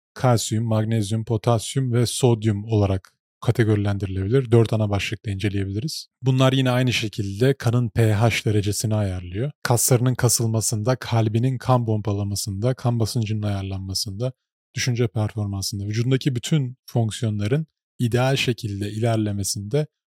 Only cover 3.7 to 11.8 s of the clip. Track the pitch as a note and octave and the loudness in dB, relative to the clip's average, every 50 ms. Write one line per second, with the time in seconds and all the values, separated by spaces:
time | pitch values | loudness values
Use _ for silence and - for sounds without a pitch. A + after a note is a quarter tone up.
3.7 | G#2+ G2+ G2+ G2+ G2+ G2 G2 F#2+ F#2+ F#2+ F#2+ G2+ A#2+ C#3 B2+ A2 A#2 A#2 A2 - | 2 2 2 0 -2 -2 -4 -4 -4 -4 -2 0 0 0 2 6 6 6 6 4
4.7 | A#2 A2 G#2+ G2+ G2+ G2 - - G#2+ - - G#2 G2 F#2+ G2+ G2+ F#2+ G2 G2 G2 | 2 0 0 0 0 -2 -2 -4 -6 -8 -6 -6 -6 -2 -2 -2 -2 -2 -4 -4
5.7 | G2 G#2+ B2+ D#3+ - - - - _ _ B2+ C3 C3 C3 C3+ C3 C3 C3+ C3 B2+ | -4 -4 -6 -6 -8 -10 -14 -16 _ _ 0 0 4 4 4 4 4 4 2 2
6.7 | B2 B2+ C3 B2 G#2+ - A#2 G#2 - - G2 G2 G2 G2+ B2+ C#3 C#3 - - A#2 | 2 2 2 2 0 0 -4 -4 -6 -6 -6 -6 -2 0 2 2 2 0 0 0
7.7 | A#2 B2 B2 A2 - A2+ A#2 A2 G#2 G2 A#2+ A2+ - - - A2+ G#2 G#2+ F#2+ G#2 | 2 2 0 0 2 2 4 4 4 4 4 2 2 2 0 0 0 2 0 0
8.7 | G2+ - - G#2+ G#2+ G#2+ G#2 F#2+ F#2 F#2 F2+ F2+ F2 G2+ C3 D3 - _ - - | -2 -2 -2 -2 0 0 0 -2 -4 -6 -8 -8 -6 -6 -6 -6 -8 _ -2 0
9.7 | A#2+ A2+ - - C3 A2 A#2+ C3 B2 - - A2+ - - A#2 A2+ A2 A2 G2+ - | 0 2 4 4 4 4 4 2 0 2 2 2 2 2 0 0 0 0 0 0
10.7 | A#2 G#2+ G#2 B2 B2+ - - - A#2 A2+ A2 A2 G#2+ A2+ A#2+ C3+ C3 A#2 - - | -2 -2 0 -2 -2 -2 -4 -2 0 0 2 2 2 0 0 0 -2 -2 0 2
11.7 | C3 B2 | 2 2